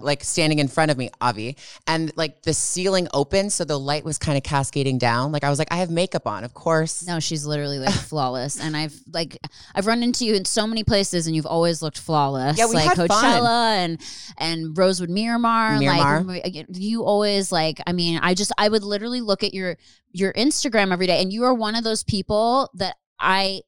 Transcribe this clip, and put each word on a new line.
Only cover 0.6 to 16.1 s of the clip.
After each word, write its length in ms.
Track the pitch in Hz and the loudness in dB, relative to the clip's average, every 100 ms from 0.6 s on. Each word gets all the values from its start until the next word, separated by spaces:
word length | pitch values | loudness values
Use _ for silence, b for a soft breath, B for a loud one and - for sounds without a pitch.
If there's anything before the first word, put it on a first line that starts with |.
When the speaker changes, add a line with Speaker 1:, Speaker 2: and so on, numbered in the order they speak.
Speaker 1:
in 80 | 139 | 2
front 240 | 165 156 | 2 2
of 40 | 127 | 0
me, 140 | 123 - | -4 -2
Avi. 360 | 123 107 113 143 B B - | -2 -2 -6 -10 B B -2
And, 240 | 160 160 | -2 -2
like, 280 | 156 156 - | -4 -6 -4
the 120 | - | -4
ceiling 540 | 156 - 180 185 190 175 | -2 -2 -2 0 0 2
opened, 400 | 143 139 196 202 | 0 0 0 0
so 120 | - | -2
the 120 | 156 143 | -2 -2
light 260 | 139 151 | -2 -4
was 140 | 160 147 | -4 -4
kinda 220 | - 143 | -2 -2
cascading 580 | - 143 135 147 139 131 | 0 0 0 0 0 2
down. 340 | 120 117 139 | 2 2 0
Like, 100 | 147 | 0
I 80 | 143 | 0
was 80 | 143 | 0
like, 140 | 156 | 0
"I 60 | 170 | -2
have 120 | 180 | -2
makeup 380 | 170 185 170 - | 0 -2 -2 -4
on, 160 | 101 | -6
of 100 | 120 | -8
course." 500 | - 170 160 160 - 175 | -6 0 2 0 -4 -6
Speaker 2:
No, 100 | 165 | -4
she's 260 | - 160 | -4 -4
literally, 360 | 147 147 143 143 | -4 -4 -4 -2
like, 100 | 135 | -2
Speaker 1:
<laughs> 20 | |
Speaker 2:
flawless. 680 | 190 - 156 127 127 135 - | -2 -2 -4 -2 -2 -6 -6
And 160 | 156 151 | -6 -4
I've, 180 | 156 - - | -6 -10 -10
like, 240 | 165 170 - - B B | -8 -8 -10 -18 B B
I've 140 | - 196 | -4 -2
run 160 | 233 | 0
into 200 | 240 240 | 0 0
you 100 | 226 208 | 0 0
in 80 | |
so 240 | 185 233 214 | 0 -2 -2
many 160 | 226 | -2
places, 420 | 214 208 196 175 165 | 0 0 2 -2 0
and 80 | |
you've 100 | 160 | -2
always 380 | 151 165 170 160 | 0 0 2 0
looked 160 | 156 - | -6 -8
flawless. 580 | - 156 139 135 131 160 | -2 2 2 0 0 2
Speaker 1:
Yeah, 100 | 226 | 4
we 100 | 175 | 4
Speaker 2:
Like 200 | 156 175 | 4 4
Speaker 1:
had 120 | 170 | 4
fun. 0 | |
Speaker 2:
Coachella 680 | 208 233 240 240 233 226 208 | 4 4 4 4 2 2 2
and, 220 | 175 160 B B B - | 0 -4 B B B -8
and 400 | 160 165 160 156 | -6 -4 -4 2
Rosewood 320 | 185 180 175 | 2 2 -2
Miramar. 680 | 185 226 233 233 226 220 - | -2 0 2 2 4 4 4
Speaker 1:
Miramar. 420 | 139 - 143 | 4 4 4